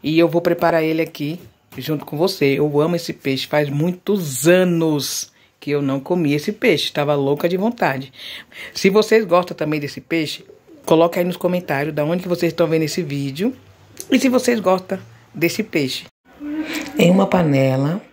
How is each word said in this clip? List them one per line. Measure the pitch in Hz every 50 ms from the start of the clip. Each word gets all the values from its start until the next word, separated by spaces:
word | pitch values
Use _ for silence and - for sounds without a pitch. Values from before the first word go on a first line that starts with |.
E | - 143 156
eu | 160 170 165
vou | 156 170
preparar | 170 175 170 170 175 165 165 165 160
ele | 160 160 160
aqui | 165 160 - - 151 143 160 180 - - _ _ _ _ -
junto | - 127 143 156 143 -
com | - -
você. | 147 170 175 - - 147 139 139
Eu | 147 147 151 143 147
amo | 151 165 175
esse | 170 165 -
peixe, | - - _ 139 135 131 - -
faz | - 151 151 143
muitos | 139 147 156 180 180 180 _ - 208 202 175 147 131 120 131
anos | 165 175 185 185 180 175 165 165 160 151 143 131 - - - - - _ _ _ _ _ _
que | - 143
eu | 143 147
não | 143 139 135 139
comia | 131 - 180 180 165 143 143
esse | 147 147 -
peixe, | 208 - - 247 165 143 - -
tava | - 156 147 147 151
louca | 143 139 135 143 147 - 170
de | 180
vontade. | 180 196 226 247 - 190 156 135 135 135 - _ - - - - - - _ - - - -
Se | - - - 190
vocês | 190 214 208 214 226 226 220
gostam | 175 170 180 175 175 170
também | - 156 151 151 151
desse | 143 135 - 143
peixe, | 135 _ 165 165 156 151 - - - - - - _ - - - -
coloca | - 160 160 165 170 170 185
aí | 180
nos | 180 175
comentários | - - 180 180 180 180 - 147 139 143 156
da | 156 151 147
onde | 151 170 185
que | 180 185
vocês | 175 165 170 165
estão | 160 - 170 156
vendo | 160 160
esse | 160 147 - -
vídeo. | 175 147 143 143 139 139 135 151 196 247 269 - - - - _ - _ - - - -
E | - 262
se | - 269
vocês | 240 247 254 - 240 226
gostam | 180 180 185 180 185 - 190 185 - - - _ _ _ _
desse | 151 156 170 - - 214
peixe. | - - 170 143 131 - - - - _ _ _ _ - - 294 294 302 311 311 - - 302 - - -
Em | - - 170
uma | 185 190 196
panela | 190 - 185 170 151 139 135 135 135 131 135 139 147 170 214 - -